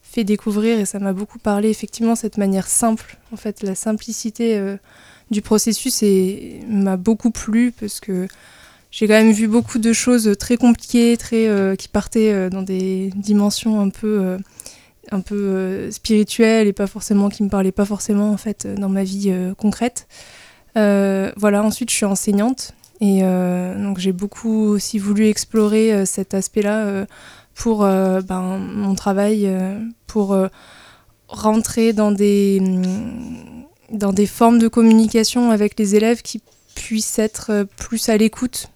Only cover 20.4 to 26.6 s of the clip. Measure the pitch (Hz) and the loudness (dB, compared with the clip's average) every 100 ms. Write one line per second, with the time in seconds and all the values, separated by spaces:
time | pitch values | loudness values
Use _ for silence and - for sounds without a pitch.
20.4 | - _ _ 226 208 202 196 190 190 - | -20 _ _ 0 2 2 2 0 -4 0
21.4 | 208 202 214 214 240 - 208 196 - 202 | 2 2 0 -2 -4 -2 0 0 0 2
22.4 | 226 262 - - _ _ 202 196 185 185 | 0 -2 -8 -16 _ _ 2 4 2 2
23.4 | 180 180 180 196 202 190 190 180 202 - | 0 -2 -4 -6 -6 -2 -2 -2 -6 -6
24.4 | 233 220 214 208 - 214 196 202 214 208 | -2 0 2 0 -2 -4 -2 2 2 2
25.4 | - 220 208 214 220 208 190 - 190 196 | -2 0 2 4 4 2 0 -4 -4 -4
26.4 | 190 214 | -2 -2